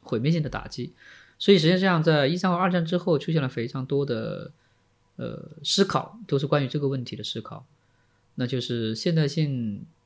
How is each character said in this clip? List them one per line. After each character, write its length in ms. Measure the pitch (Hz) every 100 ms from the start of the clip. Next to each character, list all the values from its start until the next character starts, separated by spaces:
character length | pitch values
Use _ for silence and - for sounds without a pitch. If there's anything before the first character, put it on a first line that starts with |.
毁 160 | - 113
灭 140 | 139
性 100 | 170
的 80 | 147
打 180 | 110 -
击。 260 | - 123 - - - - -
所 160 | -
以 60 | 190
实 100 | 156
际 100 | 185
上 220 | 190 170
在 240 | 160 156 139
一 100 | 180
战 160 | 185
和 60 | 175
二 140 | 185
战 120 | 180
之 140 | 165 175
后 220 | 185 147
出 120 | -
现 80 | 160
了 80 | 131
非 200 | - 117
常 180 | 135 127
多 180 | 143
的， 480 | 139 113 113 95 - - _ _ _ _ _ -
呃， 340 | 117 - - -
思 220 | - - 196
考， 320 | - - - -
都 140 | 143
是 80 | 143
关 180 | 147 131
于 20 |
这 120 | 151
个 80 | 139
问 180 | 135 120
题 100 | 110
的 80 |
思 160 | 104 117
考。 240 | - 104 - _ _ _ _ _ _
那 140 | - 123
就 120 | 127
是 360 | 120 120 110 110
现 180 | 180
代 140 | 165 143
性 580 | 160 147 131 113 101 - _